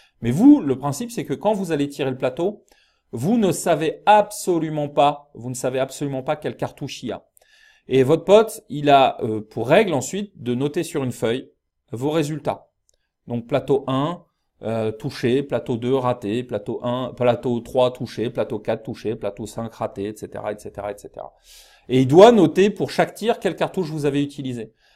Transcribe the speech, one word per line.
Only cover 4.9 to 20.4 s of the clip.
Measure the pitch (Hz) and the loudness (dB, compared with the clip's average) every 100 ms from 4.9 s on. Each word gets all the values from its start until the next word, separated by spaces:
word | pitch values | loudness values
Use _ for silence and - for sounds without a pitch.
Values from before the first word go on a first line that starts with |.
pas, | 151 143 143 _ | 2 2 2 _
vous | - 120 | -14 -10
ne | |
savez | 127 131 127 | -6 -4 -2
absolument | 131 - 143 135 | -4 -4 -6 -6
pas | 131 147 | -6 -6
quelle | 139 117 | -6 -8
cartouche | 143 - 139 - | -10 -8 -12 -10
il | 135 | -10
y | |
a. | 92 _ _ _ _ _ _ - | -10 _ _ _ _ _ _ 0
Et | 131 | 2
votre | 127 160 | 4 2
pote, | 165 208 220 - - | 6 6 4 -4 -12
il | 147 143 | -2 4
a, | 139 131 - | 6 4 0
euh, | 113 110 | -4 -4
pour | 107 - 113 | -6 -4 4
règle | 175 208 | 4 4
ensuite | 143 - 190 208 - | -2 -4 -8 -8 -8
de | 120 | -4
noter | 123 143 175 | -2 -2 -4
sur | 160 151 | -4 -4
une | 127 | -4
feuille | - 113 127 - _ _ _ - | -4 -2 -2 -6 _ _ _ -14
vos | 113 139 | -6 -2
résultats. | 160 147 151 143 101 _ _ _ _ _ _ - | 0 -2 -4 -6 -8 _ _ _ _ _ _ -8
Donc | 117 117 | -8 -2
plateau | 139 131 135 131 | -2 0 0 0
un, | 131 151 175 _ _ _ - | -2 -2 -6 _ _ _ -12
euh, | 107 113 110 | -6 -4 -4
touché, | 107 - - 123 131 | -6 -10 -4 0 0
plateau | 139 120 - 117 | 0 -6 -4 -4
deux, | 120 135 | -2 0
raté, | 123 120 101 117 | 0 -4 -4 -4
plateau | 123 107 - 110 | -4 -8 -6 -6
un, | 120 123 123 | -4 -6 -6
plateau | - 123 120 131 120 | 0 0 2 0 -4
trois, | 117 127 127 | -2 0 0
touché, | - 117 - 117 | 0 -10 -6 -6
plateau | 120 110 107 | -4 -6 -6
quatre, | - 113 | -6 -6
touché, | - 110 104 120 | -6 -8 -8 -6
plateau | 101 - 107 | -8 -10 -12
cinq, | - 113 | -10 -12
raté, | - 113 104 | -8 -10 -8
et | 101 110 | -10 -10
cetera, | - 107 | -14 -10